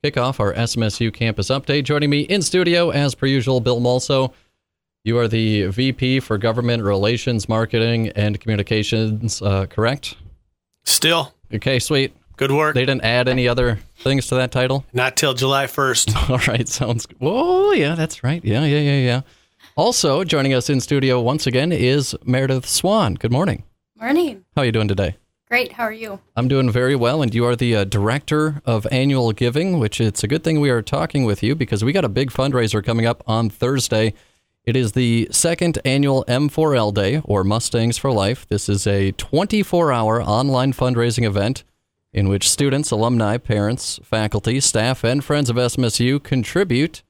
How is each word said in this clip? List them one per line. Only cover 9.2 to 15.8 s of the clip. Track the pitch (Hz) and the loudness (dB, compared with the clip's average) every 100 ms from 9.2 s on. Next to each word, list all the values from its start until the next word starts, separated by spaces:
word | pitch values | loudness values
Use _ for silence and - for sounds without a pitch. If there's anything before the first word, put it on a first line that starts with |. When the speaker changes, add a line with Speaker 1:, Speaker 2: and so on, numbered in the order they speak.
| 110 - | -4 -4
Speaker 1:
uh, | 101 98 95 | -2 -2 -2
correct? | - 110 139 - - - - _ _ _ _ | -2 -2 -2 -10 -16 -20 -20 _ _ _ _
Speaker 2:
Still. | - - 156 165 143 _ - | -2 0 2 0 -2 _ -8
Speaker 1:
Okay, | 110 - 131 | -4 0 0
sweet. | - 147 135 - _ - | 0 0 0 -6 _ -4
Speaker 2:
Good | 135 | 0
work. | 143 156 | 2 2
Speaker 1:
They | 131 | 2
didn't | 131 131 | 0 0
add | 110 123 123 | 0 2 2
any | 127 120 | 2 2
other | 120 123 107 - _ | 2 0 -2 -8 _
things | 131 135 - | 0 0 0
to | |
that | 104 107 | -2 0
title? | 131 127 135 - | 0 0 0 -4
Speaker 2:
Not | 123 127 - | -2 -2 0
till | 151 | -2
July | 127 135 139 139 | 0 0 0 0
first. | - | 0